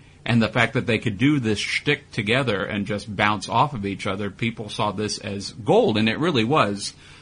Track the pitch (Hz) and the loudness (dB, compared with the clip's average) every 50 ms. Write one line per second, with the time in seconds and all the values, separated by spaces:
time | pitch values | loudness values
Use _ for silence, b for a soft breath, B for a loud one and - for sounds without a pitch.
0 | b b b b - 107 117 117 110 104 - 123 117 117 - 131 95 117 113 104 | b b b b -2 2 4 4 4 4 2 2 2 2 0 0 0 0 0 0
1 | - 120 104 90 123 143 151 143 117 110 104 101 - - - - - 147 147 - | 0 -2 0 2 2 4 4 2 2 0 0 -2 -2 -4 -4 -4 -2 -2 -2 -2
2 | - - - - 104 104 117 135 139 120 104 95 98 - 107 104 101 101 104 101 | -4 -8 -6 -4 -2 0 0 0 2 0 0 0 -2 -2 -4 -4 -4 -4 -4 -6
3 | - 110 101 90 104 104 107 98 92 - 98 117 143 147 139 110 98 98 98 92 | -6 -6 -2 0 2 2 2 0 -2 0 2 2 2 2 0 -4 -4 -4 -4 -4
4 | - 107 95 98 104 101 - - 117 117 113 - 107 104 - - 110 104 95 101 | -4 -4 -4 -4 -4 -6 -6 -4 -4 -4 -4 -6 -8 -8 -4 -2 -2 -2 -2 -2
5 | 107 104 - - - 104 101 101 98 - - - 101 117 175 226 254 185 107 104 | -4 -4 -4 -6 -8 -8 -8 -6 -8 -10 -12 -4 0 2 4 4 4 4 4 4
6 | 110 110 110 110 147 180 151 120 110 113 151 156 120 104 104 101 - - b b | 2 2 2 2 0 2 2 2 2 4 4 2 2 2 0 -4 -6 -10 b b
7 | b b b b | b b b b